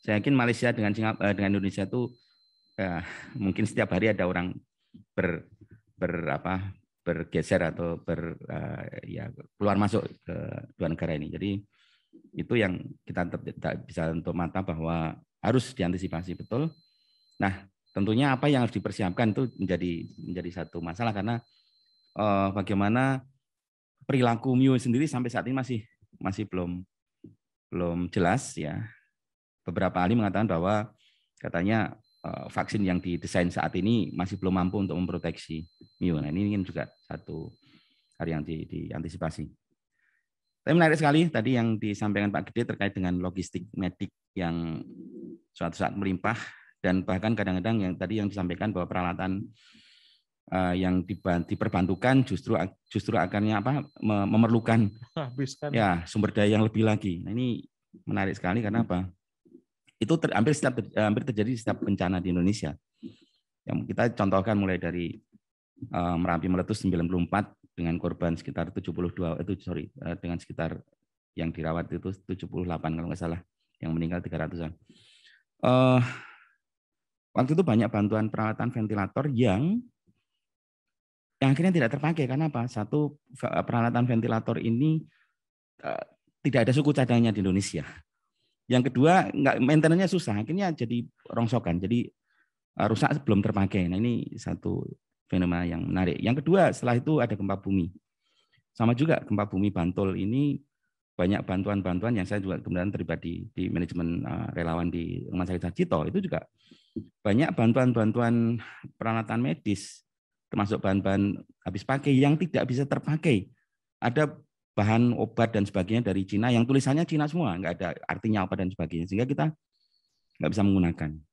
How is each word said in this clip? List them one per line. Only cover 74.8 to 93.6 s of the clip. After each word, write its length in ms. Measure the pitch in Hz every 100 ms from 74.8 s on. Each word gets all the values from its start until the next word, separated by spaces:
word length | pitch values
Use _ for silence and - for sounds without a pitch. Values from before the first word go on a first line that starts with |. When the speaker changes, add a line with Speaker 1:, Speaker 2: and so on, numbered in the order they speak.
| _ - _ _ - _ _ _ 120
Speaker 1:
Eh, 360 | 127 127 127 123 - - - _ _ _ _ _ _ _ _ _
waktu 240 | - 127 156
itu 80 | 170
banyak 240 | 110 101
bantuan 400 | 107 101 107 110
peralatan 400 | - 110 110 120
ventilator 560 | 120 107 104 95 - 147
yang, 480 | 120 123 95 156 226 - _ _ _ _ _ _ _ _ _ _ _ _ _ _ _
yang 80 | 131
akhirnya 240 | 139 180
tidak 240 | 170 117 139
terpakai. 320 | 147 160 127
Karena 160 | 131 160
apa? 160 | 123 120
Satu, 480 | - 107 151 147 - _ -
va-, 240 | - - -
peralatan 400 | 117 117 120 123
ventilator 560 | 117 117 113 - 113
ini, 400 | - 117 156 160 156 _ _ _ _ _ _ _
eh, 240 | 71 - - _ _ _ 147
tidak 240 | 127 113
ada 40 | 123
suku 160 | 135
cadangnya 400 | 143 123 120 117
di 80 | 104
Indonesia. 400 | 95 92 98 85 71 - _ _ _ _ _ _ _
Yang 240 | 123 127
kedua, 400 | 123 147 185 98
nggak, 320 | - 135 - 127
maintenance-nya 400 | 156 160 165 190
susah, 320 | 185 - 104 110
akhirnya 240 | 180 196 156
jadi 320 | 113 120 113 _ -
rongsokan, 560 | 117 117 120 - 85
jadi, 240 | 95 120 - _ _ _ _ _ _ -
eh, 80 | 104
rusak 320 | 110 - 147
sebelum 240 | - 101
terpakai. 480 | 101 98